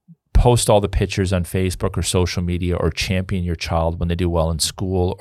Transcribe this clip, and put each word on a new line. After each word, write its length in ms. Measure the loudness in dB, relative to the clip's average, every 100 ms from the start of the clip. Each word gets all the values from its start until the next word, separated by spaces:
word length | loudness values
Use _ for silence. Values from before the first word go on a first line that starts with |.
| -20 -20 _
post 360 | 4 6 4 4
all 120 | 4
the 80 | 2
pictures 420 | 0 0 0 0
on 140 | 0 -2
Facebook 520 | -2 -2 -2 -4 -4
or 40 |
social 400 | 0 0 0 -2
media 320 | -2 -2 -2 0
or 160 | -2
champion 520 | -2 -2 -2 -2 -4
your 120 | -2 -4
child 440 | -2 0 0 -2
when 100 | -2
they 60 | 0
do 140 | 0
well 220 | 2 0
in 80 | 0
school 560 | -4 -4 -2 0 0 0